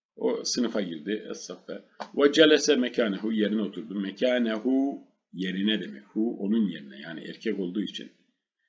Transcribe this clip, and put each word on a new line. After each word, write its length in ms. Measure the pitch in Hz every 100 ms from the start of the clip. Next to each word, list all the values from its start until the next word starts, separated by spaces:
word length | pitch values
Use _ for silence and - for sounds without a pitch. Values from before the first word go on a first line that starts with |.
| _ -
o 280 | 127 117
sınıfa 380 | - - 117 110
girdi, 440 | 90 80 80 107 -
es-saffe. 520 | 107 - 92 - 95 - - - -
Ve 160 | 143
celese 440 | 156 151 147 - 131
mekanehu, 560 | 123 - 110 95 107
yerine 300 | 110 101 107
oturdu. 380 | 95 87 78 98
Mekanehu, 1040 | 98 - 127 123 113 110 127 131 139 - - _ _
yerine 480 | 87 95 92 104 107
demek. 220 | 80 -
Hu, 340 | - 107 117 -
onun 280 | 98 113 98
yerine. 320 | 80 69 67
Yani 240 | 80 78
erkek 360 | 85 - 110 98
olduğu 220 | 87 101
için 300 | 92 - - _ _ _ _ _